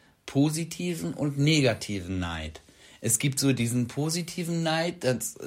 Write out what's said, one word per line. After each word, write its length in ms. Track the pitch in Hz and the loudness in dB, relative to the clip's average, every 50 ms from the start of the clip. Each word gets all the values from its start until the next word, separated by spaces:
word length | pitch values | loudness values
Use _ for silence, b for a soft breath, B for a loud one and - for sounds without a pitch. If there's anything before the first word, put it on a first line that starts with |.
| b b b b _ | b b b b _
positiven 880 | - - 135 143 156 151 160 170 165 - - 175 180 170 165 170 170 135 | -2 2 4 4 4 2 -2 -4 -6 -6 -4 -4 -4 -2 -2 -4 -6 -4
und 240 | - 147 147 139 139 | -2 -2 -2 2 2
negativen 800 | 139 151 160 151 131 120 107 - - - 101 95 87 90 95 92 | 4 6 6 6 6 4 2 2 -2 -4 -4 -4 -4 -4 -2 -2
Neid. 420 | 87 85 85 80 78 78 76 - B B B B B B B B | -2 -2 -4 -6 -8 -8 -12 -14 B B B B B B B B
Es 180 | - 120 - - | 0 0 0 2
gibt 200 | - 147 131 - | 2 0 0 2
so 120 | 135 139 127 | 2 2 2
diesen 340 | 127 120 117 120 123 120 110 | 2 0 0 2 0 0 0
positiven 720 | - 139 147 160 160 175 170 165 - - 170 165 170 165 | -2 -4 -2 -2 -2 -4 -4 -6 -6 -6 -4 -2 -2 0
Neid, 420 | 165 160 160 160 165 175 175 175 - | 0 0 0 0 0 -2 -4 0 0
das, 320 | 127 127 110 - - - - - | 0 0 0 -2 -8 -8 -8 -10